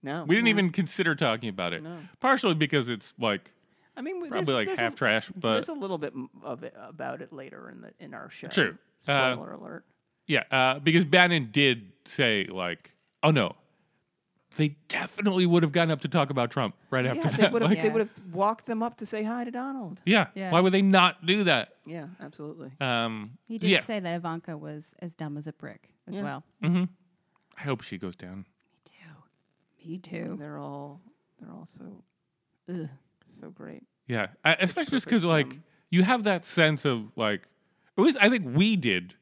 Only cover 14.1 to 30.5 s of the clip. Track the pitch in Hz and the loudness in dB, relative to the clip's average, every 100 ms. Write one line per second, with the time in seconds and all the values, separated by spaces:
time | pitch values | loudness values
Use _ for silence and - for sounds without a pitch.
14.1 | _ _ _ _ - 151 143 _ - - | _ _ _ _ 0 0 -2 _ -8 -8
15.1 | - 208 185 180 175 165 156 165 151 151 | -2 0 4 6 6 4 2 2 0 0
16.1 | 170 139 135 120 - 113 - _ 131 127 | 0 2 0 0 0 -2 -4 _ 0 0
17.1 | - 330 - 214 233 202 202 214 226 220 | 0 -2 2 2 4 2 2 2 0 -2
18.1 | - 190 170 202 220 - 226 233 233 208 | -6 -12 -2 0 -2 -6 -4 -4 -6 -10
19.1 | 214 214 240 240 240 269 269 196 - - | -6 -6 -6 -8 -8 -10 -10 -12 -8 2
20.1 | 220 175 - 190 170 185 190 196 190 180 | 2 2 -4 0 4 4 4 6 6 6
21.1 | - 165 208 185 135 - _ - 165 151 | 2 0 2 4 2 0 _ -14 -12 -12
22.1 | 180 147 - 151 165 143 131 135 120 117 | -14 -18 -14 -14 -12 -16 -6 -2 0 -2
23.1 | 110 104 127 _ 226 180 185 - 214 180 | -6 -12 -16 _ -4 2 2 0 -4 -4
24.1 | 170 170 165 170 151 151 151 156 _ 175 | -4 -6 -8 -10 -12 -12 -14 -16 _ -16
25.1 | 160 156 147 151 - 147 104 _ _ - | -10 -10 -10 -12 -14 -16 -18 _ _ -14
26.1 | 175 143 135 - _ 156 175 180 _ _ | -8 -8 -10 -14 _ 0 0 0 _ _
27.1 | _ _ _ _ - 147 127 - 95 95 | _ _ _ _ -12 -6 -6 -6 -10 -10
28.1 | 85 90 95 92 _ _ _ _ _ 165 | -12 -14 -16 -18 _ _ _ _ _ -20
29.1 | 151 _ _ _ _ _ _ 170 175 - | -20 _ _ _ _ _ _ -14 -14 -12
30.1 | 170 165 160 147 | -10 -10 -10 -12